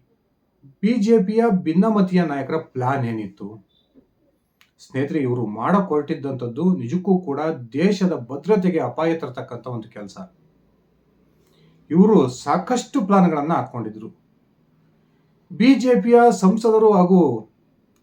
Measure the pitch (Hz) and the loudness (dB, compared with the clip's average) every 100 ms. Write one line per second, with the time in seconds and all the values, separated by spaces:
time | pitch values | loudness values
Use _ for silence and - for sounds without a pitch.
0 | _ _ _ _ _ _ 139 _ 202 247 | _ _ _ _ _ _ _ _ -4 0
1 | 202 226 190 220 233 190 147 160 220 202 | 2 2 2 0 2 0 0 2 2 2
2 | 185 180 165 143 123 160 - 131 127 139 | 2 0 0 -4 -6 -6 -8 -6 -4 -2
3 | 117 113 101 95 101 110 _ _ _ _ | -4 -6 -10 -12 -16 -16 _ _ _ _
4 | _ _ _ _ _ _ _ _ - 131 | _ _ _ _ _ _ _ _ -12 -6
5 | 143 170 131 120 107 107 127 202 185 151 | -4 -4 -4 -4 -6 -6 0 0 0 -2
6 | 143 147 135 127 123 113 175 156 120 175 | -4 -6 -8 -8 -10 -4 -2 -2 -4 -4
7 | 185 180 180 139 160 147 120 131 185 202 | 0 0 0 -6 -4 -6 -8 -2 0 0
8 | 180 147 117 143 170 214 180 156 123 123 | -2 -2 -8 -8 0 0 0 -2 -4 -4
9 | 165 160 135 127 - 117 - 117 - 110 | -4 -4 -6 -12 -14 -14 -12 -12 -12 -16
10 | 101 101 92 _ _ _ _ _ _ _ | -18 -16 -20 _ _ _ _ _ _ _
11 | _ _ _ _ _ _ _ _ - 160 | _ _ _ _ _ _ _ _ -2 2
12 | 220 202 127 - 139 165 180 247 - 285 | 4 4 2 -2 -4 -4 -2 -6 -4 -4
13 | 190 196 175 156 147 156 123 120 110 107 | 0 2 2 0 -2 -4 -6 -10 -12 -14
14 | 110 - _ _ _ _ _ _ _ _ | -18 -20 _ _ _ _ _ _ _ _
15 | _ _ _ _ _ 147 240 254 247 233 | _ _ _ _ _ 0 4 4 4 2
16 | 226 240 240 - 190 226 233 220 220 196 | 4 6 6 4 2 2 2 4 4 4
17 | 180 185 151 113 - _ _ _ _ _ | 4 4 4 0 -8 _ _ _ _ _